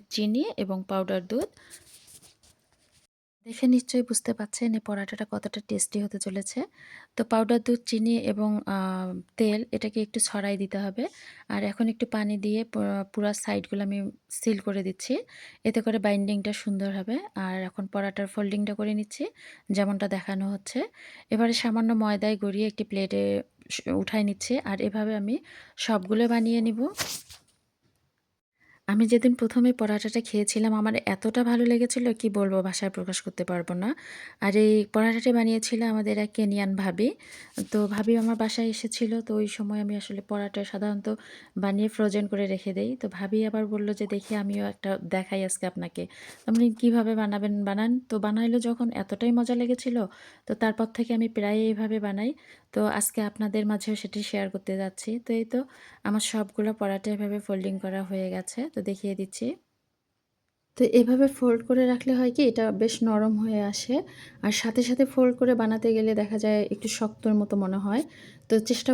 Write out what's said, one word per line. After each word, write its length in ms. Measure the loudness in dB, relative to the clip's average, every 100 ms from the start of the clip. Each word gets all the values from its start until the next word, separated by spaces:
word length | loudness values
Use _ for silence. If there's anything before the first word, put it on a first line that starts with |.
| -6
চিনি 340 | -2 0 2 0 -4
এবং 200 | -4 -4 -4
পাউডার 340 | -2 -2 -2 -2
দুধ। 220 | -4 -4 -8 -20 -20 -20 -20 -20 -20 -20 _ _ _ _ _ _ _ _ _ _ _ -16
দেখে 220 | 0 6
নিশ্চয়ই 360 | 6 4 0
বুঝতে 280 | 0 -2 -2
পারছেন 360 | -4 -4 -2 -2
এই 80 | -2 -2
পরাঠাটা 400 | -6 -6 -8 -6
কতটা 340 | -6 -8 -10
টেস্টি 360 | -4 -2 -2 -2
হতে 180 | -4 -6
চলেছে। 400 | -6 -6 -6 -8 -8 _ -20 -20 -10
তো 80 | -6
পাউডার 360 | 0 2 2 2
দুধ, 160 | 2 -2 0
চিনি 280 | 0 2 2 0
এবং, 240 | 0 0 0 -2
আহ, 420 | -2 -2 -4 -6 -8 -6 0
তেল 240 | 2 2 -2
এটাকে 280 | -4 -4 -4
একটু 180 | -4 -2
ছড়াই 360 | -2 -2 -2 -2
দিতে 200 | -4 -4
হবে। 260 | -4 -4 -6 -8 -20 -16 -8
আর 120 | -4
এখন 220 | -2 0 -2
একটু 180 | 0 -2
পানি 300 | -2 -2 -2
দিয়ে 240 | 0 -2
পু-, 400 | -2 -4 -2 -2 -4
পুরা 220 | -2 -2
সাইডগুলো 480 | -2 -4 -4 -4 -4
আমি 160 | -4 -4 -6 -10 -14
সিল 280 | -4 -2 0
করে 220 | -2 -4
দিচ্ছি, 300 | -4 -6 -4 -4 -6 -16 -20 -6
এতে 160 | -2 0
করে 160 | 0 0
বাইন্ডিংটা 540 | 2 0 0 -2 -2
সুন্দর 360 | -4 -4 -2 -2
হবে। 240 | -4 -4 -6 -6 -6
আর 220 | -4 -4
এখন 220 | -6 -8 -6
পরাটার 400 | -2 -4 -4 -6
ফোল্ডিংটা 460 | -2 -2 -2 -2
করে 180 | -2 -2
নিচ্ছি 300 | -2 -4 -6 -8 -10 -20 -12 -2
যেমনটা 380 | 0 2 0 -2
দেখানো 380 | -4 -4 -4 -4
হচ্ছে। 280 | -6 -6 -6 -6 -10 -20 -16 -2
এবারে 240 | 2 2
সামান্য 360 | 2 0 2 2
ময়দায় 420 | 4 2 2 0 0
গড়িয়ে 300 | -2 0 -2
একটি 160 | -2
প্লেটে 400 | -4 -2 -2 0 2 0 -2 _ -10
স-, 120 | -8 -2
উঠাই 320 | -2 0 0
নিচ্ছি, 300 | 0 -2 -2 -2 -2
আর 120 | -2
এভাবে 320 | -2 -2 -2 -2
আমি 200 | -2 -4 -6 -20 -18 -6
সবগুলো 460 | 0 0 2 2 4
বানিয়ে 320 | 4 4 2
নিব। 180 | 2 0 -2 -4 -8 -8 -14 -20 _ _ _ _ _ _ _ _ _ _ _ _ _ -10 0
আমি 160 | 2 6
যেদিন 280 | 6 6
প্রথমে 360 | 4 2 4 4
পরাটাটা 480 | 4 0 0 -2 -4
খেয়েছিলাম 500 | -2 -2 0 0 2
আমার 220 | 2 0 0 -2
এতটা 360 | -2 0 0
ভালো 200 | 2 4 4
লেগেছিল 400 | 4 2 0 0
কি 140 | 0 0
বলবো, 280 | 0 2 2
ভাষায় 300 | 0 -2 -4
প্রকাশ 260 | -4 -6 -6
করতে 220 | -6 -6
পারবো 300 | -4 -4 -4
না। 160 | -4 -2 -4 -8 -18 -16 -4
আর 120 | 2 6
এই 160 | 6 6 4
পরাটাটি 460 | 2 4 4 4
বানিয়েছিল 480 | 4 4 2 0 0
আমাদের 320 | 0 0 0 0
এক 140 | -2
কেনিয়ান 380 | 0 0 2 0 0
ভাবি। 340 | 0 2 0 0 -12 -20 -14 -10 -2
তো 100 | 0 0
ভাবি 260 | 0 2 4
আমার 180 | 2 0
বাসায় 340 | -2 0 -2
এসেছিল, 420 | -2 -6 -2 -2 -2
তো 100 | -2 -2
ওই 120 | -2
সময় 320 | -4 -4 -4
আমি 120 | -4 -4
আসলে 260 | -6 -10
পরাটা 400 | -6 -4 -4 -6
সাধারণত 440 | -6 -4 -2 -2 -4 -6 -8 -20 -12 -4
বানিয়ে 320 | 0 2 0
ফ্রোজেন 360 | 2 0 2 -2
করে 180 | -2 -2
রেখে 240 | -2 -4
দেই। 160 | -4 -4 -4
তো 100 | -6
ভাবি 320 | -6 -2 0 0
আবার 180 | 0 -2
বলল 200 | -2 -2
যে, 120 | -2 -4
"দেখি 260 | -4 -4 -4
আমিও 280 | -2 -2 -4
একটা 240 | -4 -4 -4
দেখাই 380 | -2 -4 -2 -4
আজকে 220 | -4 -4 -6
আপনাকে।" 360 | -6 -8 -8 -10 -12 -20 -8
তো 100 | 0
আমি, 180 | 4 4
"কীভাবে 400 | 4 4 4 4 2
বানাবেন 380 | 0 0 0 0 0
বানান।" 260 | 0 2 0 0
তো 80 | -2
বানাইলো 380 | 0 2 2 2
যখন 280 | 0 0 -2
এতটাই 380 | -2 -4 -2 2
মজা 240 | 2 2 0
লেগেছিল, 420 | 0 0 0 0 -2 -6 -20 -14
তো 80 | -8 0
তারপর 320 | 0 2 -2
থেকে 180 | -2 -2
আমি 140 | 0 0
প্রায়ই 320 | 0 0 2
এইভাবে 360 | 2 0 0 -2
বানাই। 320 | -2 -2 -4 -6 -12 -20 _
তো 100 | 0 2
আজকে 320 | 2 -2 -2
আপনাদের 420 | -4 -2 -2 0 0
মাঝেও 300 | -2 -2 -6
সেটি 240 | -6 -8
শেয়ার 240 | -4 -4 -4
করতে 240 | -6 -6 -4
যাচ্ছি। 320 | -4 -8 -8 -6
তো 100 | -2
এই 120 | -2 0
তো 140 | -4 -4 -12 -20 -8
আমার 160 | -2 0
সবগুলো 500 | 0 -2 -4 -2 -2
পরাটা 360 | 0 -2 -2 -4
এভাবে 260 | -4 -4 -4
ফোল্ডিং 340 | -4 -4 -2 -4
করা 220 | -4 -6
হয়ে 240 | -4 -4 -4
গেছে, 300 | -4 -8 -6 -6
তো 100 | -4
দেখিয়ে 340 | -6 -4 -4 -4
দিচ্ছি। 320 | -6 -6 -6 -6 _ _ _ _ _ _ _ _ _ _ _ 2
তো 60 | 6
এভাবে 360 | 6 6 6 4
ফোল্ড 320 | 4 2 2 2
করে 180 | 2 4
রাখলে 260 | 2 2
হয় 180 | 2 2
কি, 100 | 4 4
এটা 180 | 4 2
বেশ 220 | 2 0 2
নরম 300 | 2 4 4 2
হয়ে 240 | 0 0
আসে, 340 | 0 -4 -2 -2 -2 -10 -20 -4
আর 100 | -2
সাথে 300 | 0 0 2
সাথে 200 | 2 4 2
ফোল্ড 280 | 4 4 4
করে 160 | 4 4
বানাতে 320 | 2 2 2
গেলে 180 | 4 4 2
দেখা 220 | 0 0
যায় 240 | 2 2 2
একটু 160 | -2 -4
শক্তর 440 | -2 -4 -2 2
মতো 220 | 2 2 0
মনে 220 | 0 0
হয়। 260 | 0 0 -2 -8 -20 -10 2
তো 60 | 2
চেষ্টা 320 | 2 -2 2